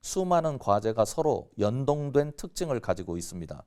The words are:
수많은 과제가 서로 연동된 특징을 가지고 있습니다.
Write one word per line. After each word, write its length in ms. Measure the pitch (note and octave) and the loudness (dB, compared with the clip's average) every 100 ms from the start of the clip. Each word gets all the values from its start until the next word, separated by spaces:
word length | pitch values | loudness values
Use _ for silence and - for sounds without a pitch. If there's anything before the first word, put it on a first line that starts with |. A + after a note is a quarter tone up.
수많은 580 | - F#3+ F#3 F3 D#3+ C3+ | -4 -2 2 2 2 -2
과제가 460 | - G2+ A2 A2 G#2+ | 2 2 2 2 2
서로 440 | - D#3 A2+ - - | 2 2 2 -2 0
연동된 720 | G#2 B2 C3+ D3 C#3+ C#3 D3 - | 0 2 0 0 2 2 0 -6
특징을 460 | F3 - E3+ B2 | -12 -6 -2 -2
가지고 340 | - F2+ F2 F2 | 0 -2 -2 -6
있습니다. 460 | E2+ F2+ D#2 C#2+ | -6 -10 -10 -12